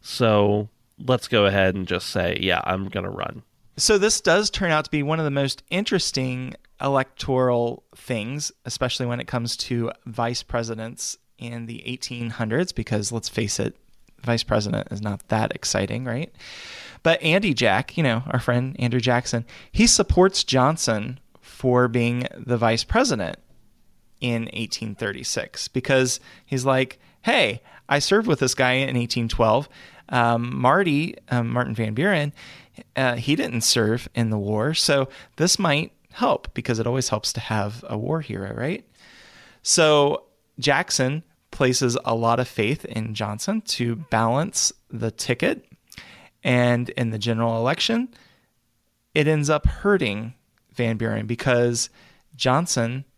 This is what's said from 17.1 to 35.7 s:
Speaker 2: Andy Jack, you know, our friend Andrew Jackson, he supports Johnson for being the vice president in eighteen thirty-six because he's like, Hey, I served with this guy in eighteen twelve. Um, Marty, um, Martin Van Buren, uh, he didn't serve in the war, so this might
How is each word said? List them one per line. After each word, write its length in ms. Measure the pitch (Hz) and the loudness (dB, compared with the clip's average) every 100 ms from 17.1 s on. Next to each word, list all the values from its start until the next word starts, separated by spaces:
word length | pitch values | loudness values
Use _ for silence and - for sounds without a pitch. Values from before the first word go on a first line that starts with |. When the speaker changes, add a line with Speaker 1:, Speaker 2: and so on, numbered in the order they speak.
| 170 | 4
Speaker 2:
Andy 320 | 160 175 208 | 4 2 2
Jack, 420 | 131 117 98 - - | 2 4 2 0 0
you 60 | |
know, 200 | 147 117 135 | 0 0 0
our 120 | 131 | -2
friend 360 | - 120 127 - | 2 0 0 -2
Andrew 220 | 120 123 | 0 0
Jackson, 440 | 120 120 - 120 117 - - | 2 2 0 -4 -6 -16 -8
he 160 | - 226 | 2 4
supports 580 | - - - 185 - | 4 4 6 6 4
Johnson 760 | - 127 127 165 - 110 113 131 _ _ | 0 2 4 2 0 -2 -4 -12 _ _
for 480 | - - 131 123 123 | -20 -2 2 4 4
being 380 | 120 117 120 127 50 | 2 0 0 -4 -8
the 200 | 113 120 | -4 2
vice 280 | 113 113 | 2 2
president 540 | - 226 269 131 87 - _ - _ _ _ _ _ _ | 0 0 2 0 -4 -8 _ -20 _ _ _ _ _ _
in 280 | 123 117 113 | -2 -2 -4
eighteen 420 | - 113 - 110 | -8 -8 -8 -8
thirty-six 720 | 101 107 80 - - - - - | -6 -6 -6 -6 -6 -6 -10 -6
because 500 | - 127 131 127 - - - _ | -6 2 2 2 -2 -10 -20 _
he's 180 | 135 | -4
like, 340 | 131 131 131 - _ _ | 0 0 0 -6 _ _
Hey, 380 | - 254 131 113 _ - - | 0 2 2 -2 _ -20 -2
I 100 | 143 | 0
served 280 | - 202 226 | 2 2 2
with 120 | 151 | 0
this 140 | 127 | 0
guy 180 | - 127 | 2 0
in 240 | 127 135 127 | 2 0 -2
eighteen 320 | 120 - 113 | -2 -2 -2
twelve. 400 | - 113 113 147 - - - - | 2 4 4 0 -16 -20 -20 -4
Um, 460 | 127 117 117 120 131 | 0 2 2 -2 0
Marty, 580 | 123 165 190 143 165 - - | 4 4 4 2 0 -8 -4
um, 200 | 123 117 | -2 0
Martin 240 | 120 123 | 0 -2
Van 200 | 110 110 | -2 -2
Buren, 380 | 107 185 180 147 - - - - - - - | 0 0 2 0 -6 -20 -20 -20 -20 -10 -2
uh, 200 | 131 120 | -2 0
he 200 | 117 151 | 0 0
didn't 240 | - 117 | 0 -2
serve 460 | - 123 107 120 - | 0 2 2 0 -2
in 160 | - 113 | -2 0
the 80 | 107 | 0
war, 360 | 101 107 123 | -2 0 0
so 340 | 160 - 139 135 - - - | 0 2 2 0 -6 -20 -2
this 220 | 170 - | 0 2
might 340 | 185 | 2